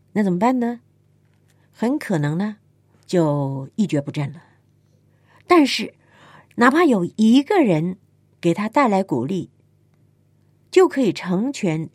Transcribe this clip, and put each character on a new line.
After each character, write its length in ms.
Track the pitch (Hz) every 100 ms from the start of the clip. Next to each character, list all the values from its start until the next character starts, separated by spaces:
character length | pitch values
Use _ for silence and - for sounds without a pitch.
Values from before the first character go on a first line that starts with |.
| _
那 120 | 202
怎 80 | 202
么 60 | 175
办 200 | 233 262
呢？ 220 | 233 240 _ _ _ _ _ _ _ _ _ -
很 220 | 226 294
可 200 | - 170
能 200 | 147 160
呢， 200 | 214 208 _ _ _ _
就 640 | - 180 160 143 135 135 135
一 100 | -
蹶 160 | 202 147
不 120 | 143
振 200 | 135 139
了。 120 | 151 _ _ _ _ _ _ _ _ _ _ -
但 180 | 349 269
是， 280 | - 208 - _ _ - - _
哪 160 | - 247
怕 140 | 294
有 200 | 349 220 175 -
一 260 | 220 254
个 220 | 277 415
人 340 | 254 156 175 190 _ _ _ -
给 140 | 170
他 140 | 170 214
带 180 | - 262
来 160 | 190
鼓 240 | 196 135 123
励， 240 | 190 - _ _ _ _ _ _ _ _ _ _ _ _
就 160 | - 370
可 140 | -
以 120 | 233
成 400 | 147 175 185 247
全 380 | 277 185 156 160